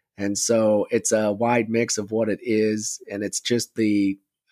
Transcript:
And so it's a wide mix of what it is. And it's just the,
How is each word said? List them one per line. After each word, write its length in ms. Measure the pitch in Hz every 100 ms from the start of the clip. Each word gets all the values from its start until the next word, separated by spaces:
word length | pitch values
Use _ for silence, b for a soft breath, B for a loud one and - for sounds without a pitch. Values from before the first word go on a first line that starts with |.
| _ -
And 180 | 101 101
so 500 | - 113 110 104 98
it's 220 | 117 -
a 200 | 110 107
wide 380 | 101 117 120 110
mix 260 | 113 113 -
of 140 | 101
what 180 | 110 110
it 120 | 98
is. 580 | 123 107 107 107 107 - -
And 140 | 101
it's 160 | 101 -
just 340 | - 120 - -
the, 420 | 107 104 98 98 _ _ _